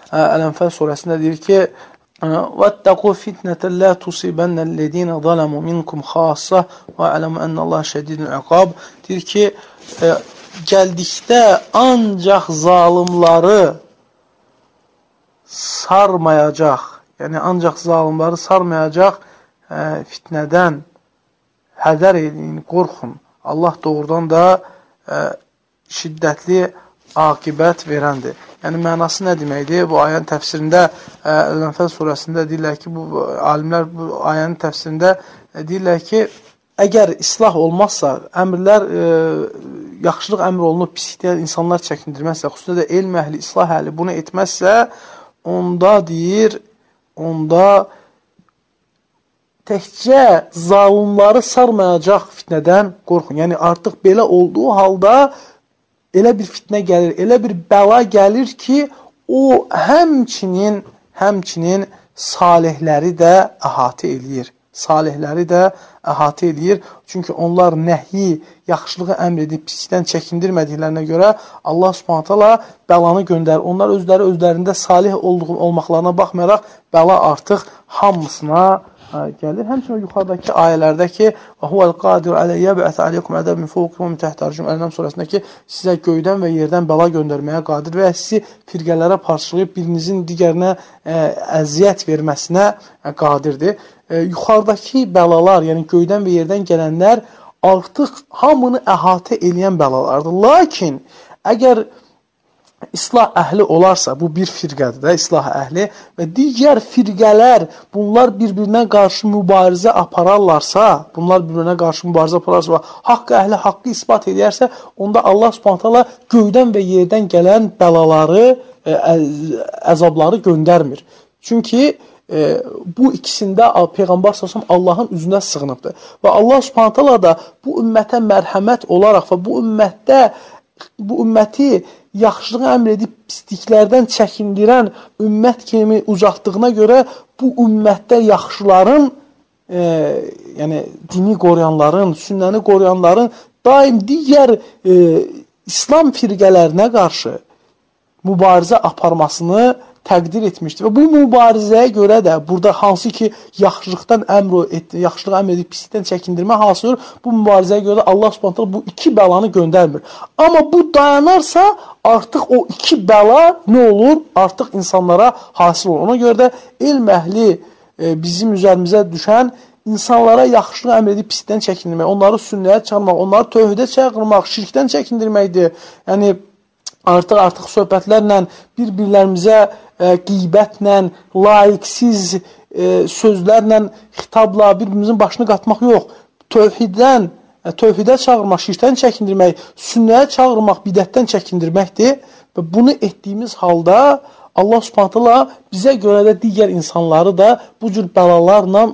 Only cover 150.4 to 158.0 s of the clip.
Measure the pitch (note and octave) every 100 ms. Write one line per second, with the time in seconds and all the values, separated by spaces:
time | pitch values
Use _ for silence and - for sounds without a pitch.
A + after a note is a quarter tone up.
150.4 | G#3 - D#3+ - G#3+ A3+ D#4+ D4+ C4 A#3+
151.4 | A#3 A3 G#3 A3 B3 G#3 G3+ A3 F#3 D#3+
152.4 | D3+ F3+ G3+ - G3+ F#3 A3+ - G#3+ -
153.4 | - - G3 - F#3 F3+ - A3+ G#3 G3+
154.4 | F#3+ F3+ E3 E3 - E3+ F3 - G3 F#3+
155.4 | G3 F3 E3+ - - G#3+ F3+ F3+ F3+ F3
156.4 | G3 G#3+ G#3 F3+ A#3 B3 - - A#3+ A3+
157.4 | G#3 G3 F#3 G#3 G3+ G#3